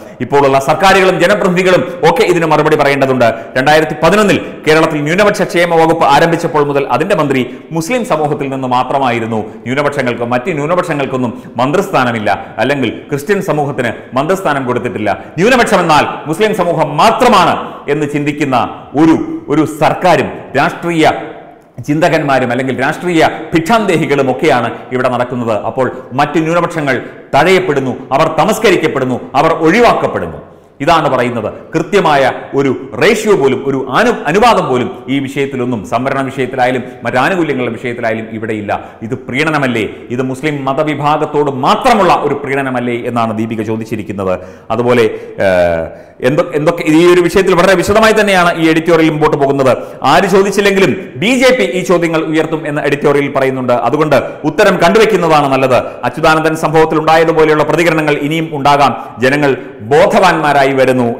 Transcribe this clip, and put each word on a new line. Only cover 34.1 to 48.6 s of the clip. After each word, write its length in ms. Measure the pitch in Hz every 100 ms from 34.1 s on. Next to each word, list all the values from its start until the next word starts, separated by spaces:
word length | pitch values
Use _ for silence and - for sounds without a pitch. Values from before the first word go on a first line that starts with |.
| 208 147
അനുപാതം 420 | 190 240 190 147
പോലും 360 | 127 117 - 127
ഈ 100 | 139
വിഷയത്തിലൊന്നും, 680 | 135 147 139 127 123 117 87
സംവരണ 360 | 117 131 135
വിഷയത്തിലായാലും 600 | 135 135 127 131 123 127 - -
മറ്റ് 140 | 117 127
ആനുകൂല്യങ്ങളുടെ 560 | 147 185 156 127 120
വിഷയത്തിലായാലും 560 | 110 123 120 113 110 110
ഇവിടെയില്ല. 540 | 110 110 107 98 87 - -
ഇത് 120 | 113
പ്രീണനമല്ലേ? 760 | 127 - 127 156 151 131 117 98 - -
ഇത് 120 | 123
മുസ്ലിം 420 | 131 127 151 143
മതവിഭാഗത്തോട് 840 | 135 135 151 143 147 151 151 147 143
മാത്രമുള്ള 680 | 127 - 208 - 208 180 139
ഒരു 120 | 143
പ്രീണനമല്ലേ 600 | 139 131 139 135 127 120
എന്നാണ് 440 | 120 120 120 113 107
ദീപിക 240 | 113 113
ചോദിച്ചിരിക്കുന്നത്. 760 | 110 110 113 107 98 98 95 90 - - -
അതുപോലെ, 320 | 113 120 117
ഏഹ്, 880 | 107 - - - 98 90 87 82 80 - - -
എന്തൊ-, 340 | 127 151 180
എന്തൊക്കെ 300 | 151 151 165 156
ഈ 280 | 156 175
ഒരു 60 | 180
വിഷയത്തിൽ 340 | 170 196 185
വളരെ 200 | 170 190
വിശദമായി 380 | 180 170 208 220
തന്നെയാണ് 440 | 214 202 185 175
ഈ 120 | 165